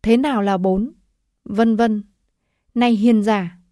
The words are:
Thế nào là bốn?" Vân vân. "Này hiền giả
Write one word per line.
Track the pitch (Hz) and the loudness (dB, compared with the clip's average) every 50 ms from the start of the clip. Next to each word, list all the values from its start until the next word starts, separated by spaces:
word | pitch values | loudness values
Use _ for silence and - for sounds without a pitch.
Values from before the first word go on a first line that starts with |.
| - | 2
Thế | 220 226 | 2 2
nào | 240 269 302 269 220 202 | 2 2 0 -2 -2 -2
là | 202 196 185 | -2 -2 0
bốn?" | 180 190 185 190 214 269 339 _ _ _ _ _ _ _ _ _ _ | 0 0 0 0 -4 -6 -8 _ _ _ _ _ _ _ _ _ _
Vân | - 208 196 233 233 220 | -8 -2 0 0 0 2
vân. | 208 233 233 220 208 202 _ _ _ _ _ _ _ _ _ _ _ _ _ _ | 2 0 0 0 -4 -8 _ _ _ _ _ _ _ _ _ _ _ _ _ _
"Này | 240 240 240 233 | -2 0 0 0
hiền | 202 208 240 233 220 202 | 2 2 2 2 2 2
giả | 214 214 202 185 175 - - _ _ | 0 -2 -2 -4 -6 -10 -16 _ _